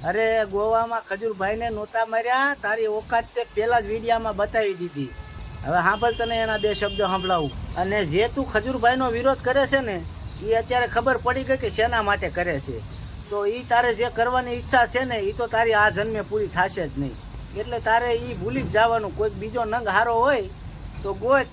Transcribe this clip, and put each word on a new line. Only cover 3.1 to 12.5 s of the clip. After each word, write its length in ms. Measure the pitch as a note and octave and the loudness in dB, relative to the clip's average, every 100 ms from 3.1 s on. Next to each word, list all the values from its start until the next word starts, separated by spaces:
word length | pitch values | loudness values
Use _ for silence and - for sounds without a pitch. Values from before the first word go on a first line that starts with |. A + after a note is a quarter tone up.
| A#3 | 0
તે 220 | A3+ - A#3 | 0 -6 -4
પહેલા 260 | G3+ A3+ A#3+ | -2 2 2
જ 60 | G#3 | 2
વીડિયામાં 500 | A3 A3+ A3+ A3+ G3 | -4 0 0 0 -2
બતાવી 380 | G#3 A3+ G#3+ | 0 2 0
દીધી. 400 | F3+ F3 C#3+ C3 - - - - - | -2 -6 -6 -8 -8 -14 -14 -14 -10
હવે 120 | - F3 | 0 2
સાંભળ, 360 | E3+ G#3 A#3 | 4 4 2
તને 240 | A3+ A3+ A3+ | 0 -2 0
એના 220 | A3 G#3+ | 0 0
બે 160 | G#3+ | 0
શબ્દો 320 | G3 G#3 G3 G3 | 0 -2 0 0
સંભળાવું. 680 | F#3 F#3 F3+ D3 - - - | 0 2 0 0 -4 -8 -4
અને 280 | F#3 G#3 | 0 0
જે 240 | F3+ D#3+ A#3 | 0 2 0
તું 240 | C#4 C4+ | 0 -2
ખજૂરભાઈનો 580 | G#3+ A3 B3+ A#3 B3+ C4 | -2 -2 2 2 2 0
વિરોધ 280 | A#3 B3+ C4 | 2 2 2
કરે 240 | B3 C4 C4+ | 2 2 2
છે 140 | C4+ | 2
ને, 240 | B3 F#3 D#3+ - - - | 0 -6 -8 -12 -12 -10
એ 120 | G3+ | 0
અત્યારે 320 | A3+ A3+ B3 A#3+ | 0 2 0 2
ખબર 300 | A3 A#3+ B3 | 2 2 2
પડી 280 | A#3 B3 | 2 0
ગઈ 120 | C4 C4 | 0 0
કે 140 | A3+ | 0
શેના 320 | - A3+ A#3+ | 0 2 2
માટે 260 | G#3 G3+ F#3 | 2 0 0
કરે 320 | D3 F3 | -2 -2